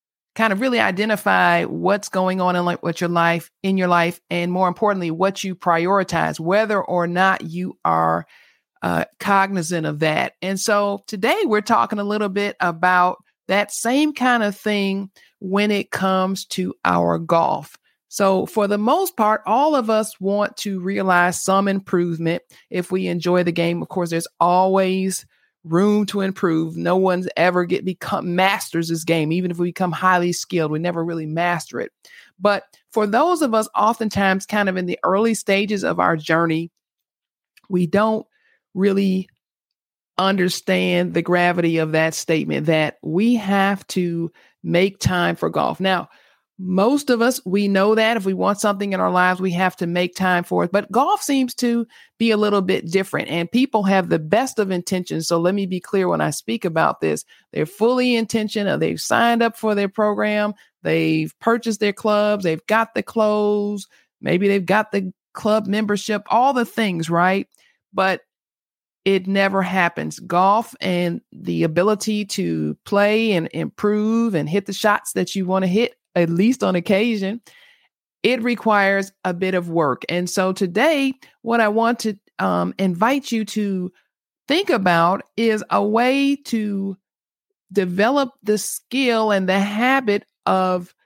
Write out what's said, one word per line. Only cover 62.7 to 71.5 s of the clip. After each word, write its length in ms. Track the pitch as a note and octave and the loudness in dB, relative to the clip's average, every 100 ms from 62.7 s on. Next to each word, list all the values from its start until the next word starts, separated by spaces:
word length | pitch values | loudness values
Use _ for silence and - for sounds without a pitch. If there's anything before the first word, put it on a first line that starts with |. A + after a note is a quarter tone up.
| G#3+ A3+ | 0 0
the 80 | - | -4
clothes, 840 | - A3+ G#3+ G#3 G#3 G#3 G#3 G#3 - _ _ - | -4 0 0 2 0 0 -2 -6 -10 _ _ -10
maybe 260 | - F3 G3 | -2 0 2
they've 180 | G3+ | 0
got 280 | F3 G3+ G#3+ | 2 0 0
the 200 | G3+ F#3 - _ | -4 -6 -12 _
club 320 | - G#3+ A3 G3 | -6 0 0 0
membership, 560 | G#3 G#3 G#3 - G#3 G#3 | -2 0 -2 -2 -6 0
all 220 | A3 C4 | 2 2
the 140 | B3+ A#3 | 2 -2
things, 440 | - G#3+ E3+ D#3+ | -2 -2 -2 0
right? 380 | E3+ F#3 G3 - _ _ _ _ | 2 2 0 -4 _ _ _ _
But 300 | G3 F#3+ F#3 _ _ _ _ _ _ _ _ | -2 -2 -2 _ _ _ _ _ _ _ _
it 220 | F#3+ G3 F#3 | 0 0 0
never 360 | G3 G3 G3 | 0 2 0
happens. 580 | F3+ F#3+ E3+ - D#3 - | 0 0 0 -2 -10 -10
Golf 560 | F3+ F3 F#3+ G#3 A3+ - | -2 2 4 2 -2 -6
and 420 | F#3+ F3+ F3 F3 _ | -2 0 -2 -4 _
the 320 | - F3 | -14 -6